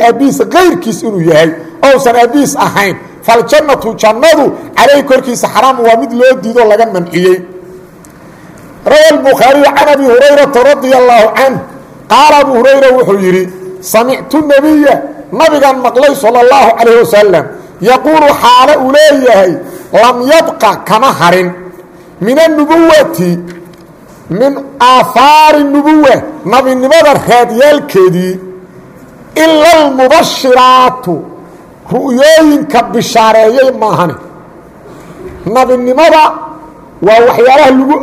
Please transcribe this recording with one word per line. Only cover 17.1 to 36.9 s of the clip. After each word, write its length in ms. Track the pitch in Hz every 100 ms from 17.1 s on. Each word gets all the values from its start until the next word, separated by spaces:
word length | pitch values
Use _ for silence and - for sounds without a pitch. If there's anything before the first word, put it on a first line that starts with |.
| 202 208 165 - - - -
yaquulu 460 | 214 254 285 311 285 -
xaale 320 | 233 - 269 294
uu 140 | 262
leeyahay, 600 | 294 311 277 247 196 185 156 - - -
lam 280 | 196 233 240
yabqa 500 | 262 320 - - 214 170 -
kama 260 | 220 269
harin, 400 | 147 175 185 180 - - - - - - -
min 200 | 196 277
annubuwati, 920 | 320 302 294 330 330 311 - - 180 175 - - - - - - - - -
min 260 | 180 277 277 - -
aathaari 840 | 247 254 - 226 277 311 311 302
nubuwa, 520 | 285 285 294 311 277 190 - -
nabinimada 680 | 170 247 262 254 262 330 294 -
raadyaalkeedii, 1200 | 175 240 233 220 294 294 285 196 185 175 180 185 - - - - - - - - - 311
ila 340 | 320 311 320
almubashiraatu, 1400 | 320 285 262 262 320 - - 262 254 262 254 254 - 180 151 - - - - - - -
ru'yooyinka 880 | 226 277 247 302 320 311 285 - 262
bishaareeyey 880 | 233 226 - 233 220 220 220 262 262
maahane. 440 | 226 214 160 175 - - - - - - - - - - - - -
Nabinimada 800 | - 240 247 247 247 262 320 311 311 - - - - - -